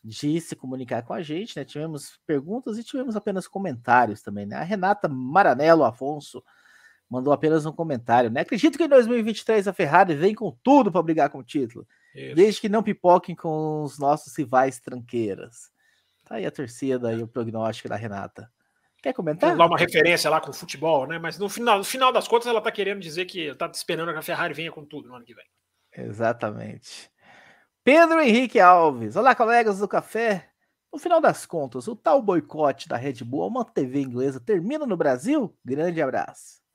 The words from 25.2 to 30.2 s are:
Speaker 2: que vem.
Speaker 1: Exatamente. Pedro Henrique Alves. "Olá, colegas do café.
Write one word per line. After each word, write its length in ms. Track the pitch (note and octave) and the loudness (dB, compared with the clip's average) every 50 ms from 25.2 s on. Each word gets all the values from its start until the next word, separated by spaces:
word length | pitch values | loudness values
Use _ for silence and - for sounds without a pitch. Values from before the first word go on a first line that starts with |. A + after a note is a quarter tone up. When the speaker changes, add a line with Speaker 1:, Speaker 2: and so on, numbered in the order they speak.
| A#2+ | -20
Speaker 2:
que 100 | _ A#2+ | _ -20
vem. 120 | - - _ _ _ _ _ _ _ _ _ | -20 -20 _ _ _ _ _ _ _ _ _
Speaker 1:
Exatamente. 1200 | _ - B2 A#2 G#2+ G2+ A2+ A2+ A#2 A#2 - G#2+ G#2+ A2+ A2 G#2+ - A2+ _ - - - - _ _ _ _ _ - - _ _ _ _ _ _ _ _ _ | _ -14 -12 -12 -6 -2 -2 -2 -2 -2 -6 -8 -8 -10 -14 -14 -16 -18 _ -20 -20 -20 -20 _ _ _ _ _ -20 -20 _ _ _ _ _ _ _ _ _
Pedro 360 | B3 C#4 D#4+ E4+ D#4+ E4 E4 | 6 8 8 8 6 6 4
Henrique 380 | D#4 A#3+ G#3 A#3+ C4 G#3+ - A3+ | 4 4 4 4 2 2 4 6
Alves. 560 | F#3 F3+ F3+ F3 E3 D#3 C3+ A#2+ A#2 G#2 A2 | 8 8 8 8 6 4 2 0 -8 -4 -2
"Olá, 180 | F#3+ A#3 C4+ | 2 4 4
colegas 460 | A#3+ - A#3+ A3 A#3 A#3+ A#3 A3 G3 F#3+ | 4 4 2 4 4 2 2 2 -2 -2
do 80 | G#3 | -4
café. 640 | G3 - F3 - - - A3 | -2 -2 -4 -4 -4 -6 -4